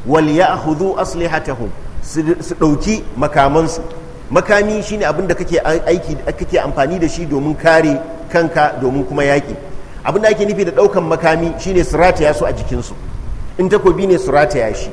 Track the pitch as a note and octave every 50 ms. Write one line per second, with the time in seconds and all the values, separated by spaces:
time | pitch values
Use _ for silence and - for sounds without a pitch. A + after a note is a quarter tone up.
0 | A2 A2+ C#3+ D#3+ D#3 D3+ D3 E3 F#3 D#3+ F3+ - - D#3 D3+ D3 F#3+ F#3+ - -
1 | F#3+ F3+ - E3+ E3+ E3+ D#3+ D#3 - D3+ C3+ A2+ A#2 G2+ - - - - - -
2 | - - - D3+ D#3 D#3 F3 F3 - - E3+ - E3 D#3 D3 C3+ - G3+ G#3+ G#3+
3 | - - - B2+ D3 D3 - D3+ C3+ C#3 C#3+ D#3+ E3 - - - - - - -
4 | - - - - - - C3+ F3 F#3 - G#3 G#3 G#3 G#3 G#3+ G#3+ F#3+ - G#3+ G#3+
5 | F#3+ D3+ D3+ E3 F#3+ F3+ E3+ E3+ F3+ F3 F3 D#3 - D3+ D#3+ E3+ - C#3+ E3+ F3+
6 | - - D3+ C#3+ - D3 - - - - - - - C#3+ C#3 D#3 C3+ D3 F3+ F#3
7 | E3 D3+ - E3 F3 D3 C#3 C3+ C#3 D3+ D#3 - - E3 D#3+ - D#3+ D3+ C#3+ C3+
8 | - - - - - - - E3+ E3+ D#3+ - D#3+ D3+ C#3+ - A#2+ C3+ B2+ C3 C#3+
9 | C3 - D3 C#3+ C#3+ C#3 C#3 C#3+ C#3 - G#2+ - - - - - - - - -
10 | - C3 D#3 G3+ A3 G#3+ G#3+ G#3 G3+ G#3 F#3+ F3+ G3 F3 - - G3+ G3 G3+ G3
11 | E3+ D#3+ E3 E3 E3+ D#3+ D#3+ E3 E3+ E3 D#3 - - F#3+ F#3+ F3+ C#3 - D3+ D3
12 | F3 F#3 F3 - D3+ D3 D3+ D3 E3 C3 B2+ - - - C3 B2 A#2+ - - -
13 | - - - - - - - - - - - - F3+ F#3 G3+ G3+ F#3+ F#3+ E3 E3+
14 | F#3+ F#3+ F3+ D#3 - - C3+ C#3+ D3+ D3 - C3 A2+ A2 G#2 - - -